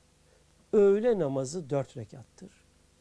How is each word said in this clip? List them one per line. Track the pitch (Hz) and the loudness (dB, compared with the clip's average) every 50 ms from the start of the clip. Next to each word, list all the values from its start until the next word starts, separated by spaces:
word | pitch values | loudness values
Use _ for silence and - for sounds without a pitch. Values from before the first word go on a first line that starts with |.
| _ _ _ _ _ _ _ _ _ _ _ _ _ _ - | _ _ _ _ _ _ _ _ _ _ _ _ _ _ 2
Öğle | 220 202 196 196 214 220 247 226 196 | 4 6 6 4 4 2 0 0 0
namazı | 160 135 135 135 135 131 160 185 160 123 | 0 -2 -2 -2 -4 -6 -8 -10 -8 -4
dört | 143 139 127 - - | -4 -4 -4 -4 -8
rekattır. | - 110 - - 135 110 - _ - 185 196 - _ _ _ _ _ _ _ _ _ | -14 -14 -14 -16 -20 -20 -20 _ -20 -20 -20 -20 _ _ _ _ _ _ _ _ _